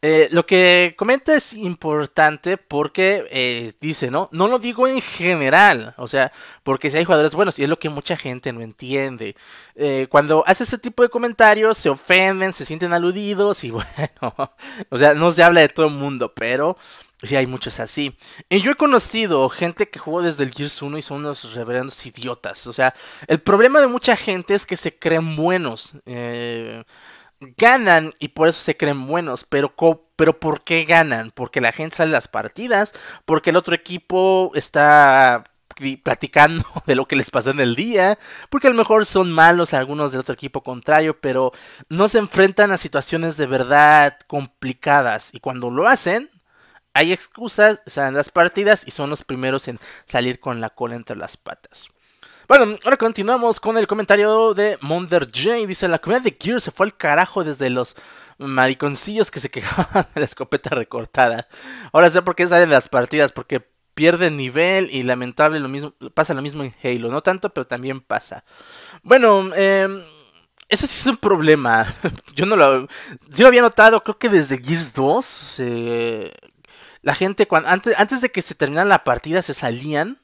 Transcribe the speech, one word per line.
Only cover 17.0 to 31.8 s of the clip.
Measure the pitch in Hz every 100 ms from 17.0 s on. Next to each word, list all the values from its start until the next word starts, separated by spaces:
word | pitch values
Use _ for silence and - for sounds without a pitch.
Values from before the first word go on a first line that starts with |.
| _ _
sí | - 135
hay | 131
muchos | 127 117 -
así. | 110 - 143 - - - -
Y | 196
yo | 196
he | 294
conocido | 294 247 - 220 220 151 131
gente | - 170 - 208
que | -
jugó | - 165
desde | 175 147
el | 135
Gears | 127 147 -
uno | 143 151
y |
son | - 143
unos | 147 143 117
reverendos | 113 117 123 135 - 127
idiotas. | - 123 120 104 - 123
O |
sea, | 117 131 - - - -
el | 160
problema | - 196 240 285
de | 269
mucha | 240 - 226
gente | - 185 175
es | 202 -
que | 180
se | 170 _
creen | 165 160 160 151
buenos. | 160 185 151 110 - 143 127
Eh, | 123 120 120 120 117 113 113 117 _ - - _ _ 135 _
ganan | 226 262 214 165 160 -
y | 147
por | - 160
eso | 160
se | - 151
creen | 147 143 131
buenos. | 165 165 123 -
Pero | 143 139 -
co-, | 165 160 _ -
pero | 160 156
¿por | 156 151
qué | - 165 156
ganan? | 170 160 117 113
Porque | - 123 -
la | 120
gente | -